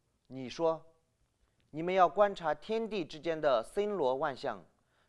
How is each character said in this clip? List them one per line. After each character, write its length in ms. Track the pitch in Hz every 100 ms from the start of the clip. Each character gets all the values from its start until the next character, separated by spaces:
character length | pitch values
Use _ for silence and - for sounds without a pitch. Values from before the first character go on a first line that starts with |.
| _ _ -
：“你 200 | 131 123
说， 340 | 156 165 160 - _ _ _ _ _ _ _ _
你 100 | 147
们 100 | 175
要 160 | 190 175
观 260 | 196 202
察 200 | 190 165
天 340 | 151 - 220 226
地 160 | 208
之 160 | 151 156
间 180 | 160 156
的 240 | 151 117
森 280 | - 202 208
罗 240 | 196 127
万 200 | 135 151
象， 300 | 123 135 101 - _ _ _